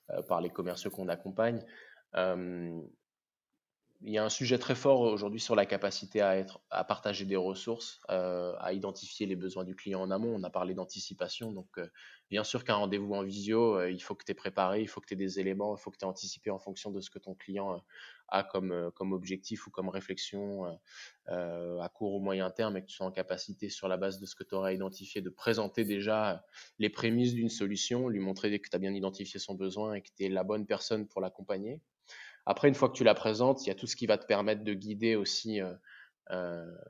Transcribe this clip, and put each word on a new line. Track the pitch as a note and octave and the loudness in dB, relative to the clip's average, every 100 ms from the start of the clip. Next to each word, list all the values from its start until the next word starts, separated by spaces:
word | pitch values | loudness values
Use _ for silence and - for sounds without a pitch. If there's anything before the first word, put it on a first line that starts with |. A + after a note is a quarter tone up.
| - | -8
euh, | - | -6
par | - F2 | 0 0
les | F2 | 0
commerciaux | - F2+ F2 G#2 | -2 -4 -4 -6
qu'on | - F#2 | -4 -2
accompagne. | E2+ G2 G2 A#2 A#2 - - - - _ | -2 -2 2 2 2 -6 -16 -20 -20 _
Euh, | - F#2 F2+ F2+ F2+ E2+ E2+ A#1+ - _ _ _ _ _ _ _ _ _ - A2 | 0 2 2 -2 -4 -6 -6 -10 -16 _ _ _ _ _ _ _ _ _ -16 -4
il | |
y | G#2+ | 0
a | |
un | G#2+ | 0
sujet | - B2 B2 | 0 2 2
très | - | 2
fort | B2 C#3+ C3+ | 4 6 8
aujourd'hui | A#2 G#2+ G2+ A2+ | 6 4 0 -2
sur | - | 2
la | A2 | 6
capacité | G2 G2 G2 - G2 G#2+ | 6 4 0 -2 -2 4
à | G2+ F#2+ | 6 4
être, | F#2+ - - | 2 -6 -4
à | G2 | -2
partager | F#2 - G#2 G2+ | 0 0 -2 -2
des | G2 G2 | 0 0
ressources, | F#2 F#2+ - A#2 - - - | 0 -2 -4 -4 -6 -10 -2
euh, | F#2+ F2+ F2+ F2+ - | 0 2 0 -2 -2
à | F#2 | -2
identifier | G2 G2 F#2+ - - | -2 -2 -6 -8 -4
les | G2+ F#2 | -2 -2
besoins | F#2 F#2 | -2 -4
du | F#2 | -6
client | F#2+ - F#2+ | -6 -4 -2
en | F#2+ | 0
amont. | F#2+ A#2 | 0 0
On | A2 | -2
a | F2+ | -2
parlé | F#2 F2+ | -2 0
d'anticipation. | F#2 F2+ - - F2 F2+ - A2+ | -2 -6 -8 -8 -6 -6 -4 -6
Donc, | G2+ F#2 - | -8 -10 -8
euh, | E2+ - - - - | -10 -10 -20 -20 -4
bien | G2+ | -2
sûr | G#2+ B2 | 0 -2
qu'un | B2 | 2
rendez-vous | G#2 G2+ G2+ G2+ | 2 2 0 0
en | G2+ | -2
visio, | G2 G2+ G2+ A2 A#2 G2 | -2 -4 2 4 6 4
euh, | F2+ | 2
il | F#2 | -2
faut | - | -6
que | G2 | -8
t'aies | - | -6
préparé, | F#2+ G2 F#2+ F#2 G2+ | -6 -4 2 2 2
il | A2 | -2
faut | - | -6
que | - | -6
t'aies | G2 | -2
des | G2 F#2+ | -2 0
éléments, | F#2+ F#2+ G#2 | 0 0 -2
il | G2+ | -4
faut | - | -8
que | - | -6
t'aies | |
anticipé | F#2+ F#2 G2 - - | -6 -6 -8 -8 -4
en | F#2+ | -6
fonction | G2+ F#2+ G#2+ | -6 -10 -6
de | G2 | -6
ce | F#2+ | -8
que | G2 | -12
ton | - | -12
client, | F#2 - G2 G2 F2+ | -12 -8 -4 -2 -4
euh, | - - - - - | -8 -20 -20 -18 0
a | F#2+ | 0
comme, | G2 G2 F#2 | 2 0 0
euh, | F2 F2 | 0 -2
comme | - F#2+ | -2 -2
objectif | F#2 F2+ F#2+ - G#2+ - | -2 -2 -6 -6 -8 -8
ou | |
comme | - F#2+ | -6 -4
réflexion, | F#2+ - F#2+ - G2+ G2+ G2 F2+ | -4 -4 -6 -6 -4 -4 -4 -6
euh, | E2+ _ - - - - | -8 _ -18 -18 -14 -6
euh, | F2+ F2 E2+ F2 F2 | -4 -2 -4 -4 -4
à | F2 | -6
court | - G#2 | -4 -2
ou | G2 | 0
moyen | G2 F#2+ F#2 | 0 0 0
terme | F#2 A2 G2 | 0 -2 -2
et | |
que | F#2 | -6
tu | - | -6
sois | F#2+ | -4
en | |
capacité, | F#2 F2+ F#2 - F#2+ G2+ | -2 -4 -4 -6 -8 -8
sur | - F#2+ | -4 -2
la | F#2 | 0
base | G2 F#2+ | 0 -2
de | G2 | -8
ce | |
que | - | -12
t'auras | - F#2+ F#2+ | -6 -2 0
identifié, | F#2+ F#2+ F#2+ F#2+ G#2 | 0 -2 -6 -8 -6
de | F#2 | -6
présenter | - - A2+ G2+ - G#2+ | -2 2 2 2 0 0
déjà, | G2+ G2+ G#2+ G#2+ | 0 2 2 2
euh, | E2+ - - - - | 0 -6 -20 -14 0
les | G#2+ | 0
prémices | - A#2 A#2 B2 | 2 2 4 4
d'une | A#2+ A2+ | 4 0
solution, | - G2+ G2+ - A#2+ B2+ | 0 0 0 0 0 2
lui | G#2 | 0
montrer | F#2+ F#2+ G#2+ G#2 | 0 0 0 0
que | - | 0
t'as | F#2 | -2
bien | G2 | 0
identifié | G2 F#2+ F#2+ G2 G2 | 0 -2 -4 -8 -8
son | - | -6
besoin | F#2+ F#2+ G2 G#2+ | -4 -4 -2 -2
et | G2+ | -4
que | - | -8
t'es | - G2 | -4 0
la | F#2+ | 0
bonne | F#2 G#2+ G#2 | 0 0 0
personne | G#2 - A2 G#2 | -2 0 -2 -2
pour | - | -2
l'accompagner. | F#2+ - F#2+ G2 G#2 D3+ - _ - - - - - | -4 -4 -4 -2 -2 -8 -12 _ -20 -18 -18 -4 0
Après, | G2+ D3 | 6 6
une | |
fois | C3+ C3 | 8 4
que | |
tu | B2+ | 6
la | A#2 | 8
présentes, | G#2 A2 G#2+ B2+ C3+ | 8 6 4 4 4
il | - | 0
y | |
a | |
tout | F#2+ A#2 | -4 -4
ce | - | 0
qui | |
va | A2+ G#2 | 4 4
te | - | 4
permettre | G2+ G#2 G#2+ | 2 4 0
de | G#2+ | 0
guider | G2+ G#2+ G#2 A2+ A2 | -4 -4 0 4 4
aussi, | G2 - A2+ G#2+ | 2 -2 -2 -2
euh, | F#2 F2+ - - - _ - | -2 -6 -14 -20 -20 _ -8
euh, | F#2 F2+ E2+ E2+ E2+ | -4 -4 -6 -8 -14